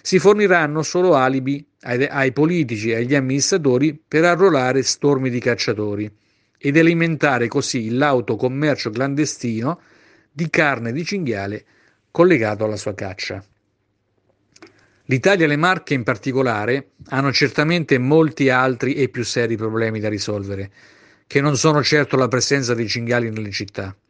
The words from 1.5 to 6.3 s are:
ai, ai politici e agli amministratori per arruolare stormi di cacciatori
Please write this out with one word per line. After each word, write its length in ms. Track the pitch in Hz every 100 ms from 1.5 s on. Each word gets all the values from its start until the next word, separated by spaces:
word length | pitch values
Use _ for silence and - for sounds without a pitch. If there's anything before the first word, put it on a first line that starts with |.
| 143 - _
ai, 240 | - 123 139
ai 260 | 143 135
politici 580 | 139 156 175 127 110 113
e 60 | 113
agli 180 | 120
amministratori 840 | 143 131 139 131 190 143 123 156 151 -
per 180 | 151
arruolare 580 | 170 170 196 147 127 131
stormi 480 | 123 - 147 139 131
di 100 | 120
cacciatori 680 | 123 117 - 104 104 104 107 - _